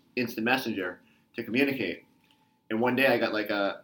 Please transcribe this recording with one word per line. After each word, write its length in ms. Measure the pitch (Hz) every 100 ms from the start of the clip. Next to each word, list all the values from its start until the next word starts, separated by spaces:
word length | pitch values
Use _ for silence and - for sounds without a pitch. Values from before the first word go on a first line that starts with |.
| _ -
Instant 280 | 117 - 113
Messenger 540 | 131 117 95 90 87 _ _ _ -
to 80 |
communicate. 600 | 117 120 139 131 92 - _ _ _ _ _ _ -
And 100 | 110
one 140 | 123 123
day 120 | 135
I 100 | 120
got, 160 | 107
like, 160 | 107 104
a, 320 | 104 98 -